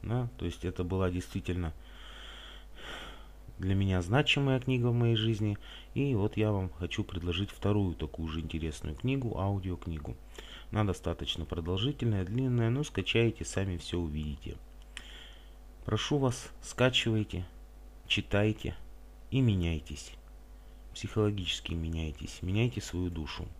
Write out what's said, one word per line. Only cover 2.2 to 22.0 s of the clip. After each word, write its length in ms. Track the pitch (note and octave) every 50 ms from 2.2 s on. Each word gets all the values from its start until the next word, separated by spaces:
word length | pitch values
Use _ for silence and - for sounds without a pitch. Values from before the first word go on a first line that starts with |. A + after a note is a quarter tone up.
| - - - - - - - - - - - - - - - - - - - - - - - - - - - -
для 160 | - F#2 G2
меня 280 | G2 G2 F#2+ F#2+ F2+ F2
значимая 580 | F2 G#2+ C#3 D3+ - - D3 C#3 C3+ C3 C3
книга 260 | B2 B2+ C3 B2 A#2+
в 80 | B2 A#2
моей 220 | A#2+ A#2+ A#2 A#2
жизни. 420 | G#2+ A2 A2+ A2+ G2+ G#2+ G#2 G#2 - - - - - - - -
И 200 | A2+ C#3 C#3+ C3
вот 220 | G#2 G2 G#2+ -
я 160 | G#2 G#2+ G#2+ G#2
вам 180 | G2 F#2+ F2+ - -
хочу 260 | F2+ E2+ - - G#2
предложить 460 | - - F2+ E2+ F2 E2+ F2+ G2+ -
вторую 440 | - - - G2+ G#2 G#2 G2+ F#2 D#2+
такую 340 | - D#2 D2+ - - D#2+ D#2+
же 120 | D#2 D#2+
интересную 560 | D#2+ D#2 D#2 D#2+ D#2 D#2+ D2+ - - D#2 D#2
книгу, 420 | - - B2 C3+ C#3 B2+ A#2 - -
аудиокнигу. 760 | F#2+ G2 G2+ G2 F#2 F#2+ F2 - - F2+ E2 D#2 C#2+ - A#1 - - - - - - - - - - -
Она 140 | - G#2+ G#2+
достаточно 600 | G2+ F2+ - - E2+ E2 - D#2+ - - - E2
продолжительная, 800 | - E2 E2+ D#2+ E2+ F2+ G2 G#2+ C3+ D3 - B2+ A#2 G#2+ G2 F#2
длинная, 460 | - G#2+ B2 C3 C3 B2 A#2+ A#2 A2+
но 120 | A#2+ C3+ D3+
скачаете, 600 | - - - F#2 - - A2+ A#2 A2+ A2 - -
сами 320 | - - F#2+ G2 G2 F2+
всё 220 | E2+ - - - F2
увидите. 580 | E2+ D#2 D2 D2+ D2+ D2+ D2 D2 - - C#2 - - - - - - - - - - - - - - - - - - - - - - - - - -
Прошу 340 | - A2 G#2+ - - D3 D3
вас, 320 | C3+ C3 A#2+ - - - - - -
скачивайте, 840 | - - - B2 B2+ B2 - - A#2 A2 A2 G#2+ - - F2+ F2+ - - - - - - - - - - - -
читайте 680 | - - G#2+ - - - G2+ G#2 A2 G#2+ - - - - - - - - - - - - - - -
и 100 | - C3
меняйтесь. 720 | C3 A#2+ G#2 F#2 E2+ E2+ E2 D#2+ D2 - D2 C#2+ - - - - - - - - - - - - - - - - - - -
Психологически 800 | - - G#2 - A2+ G#2+ G#2 G2+ G2 F#2 E2+ - - - - E2+
меняйтесь, 640 | E2+ E2 E2 E2 D#2+